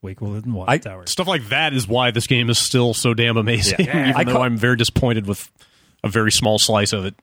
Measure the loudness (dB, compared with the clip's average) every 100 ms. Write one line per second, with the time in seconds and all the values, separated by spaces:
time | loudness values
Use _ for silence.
0 | -14 -10 -8 -8 -6 -6 -2 -2 -4 -12
1 | -8 -4 -2 -4 -2 -2 -2 -2 -2 0
2 | 0 0 0 0 2 0 0 2 0 0
3 | 0 2 2 0 0 0 2 2 2 0
4 | 2 0 2 2 0 2 2 2 2 2
5 | 2 0 -2 -6 -8 _ _ _ _ _
6 | -2 2 2 2 2 2 2 2 2 -2
7 | -4 -10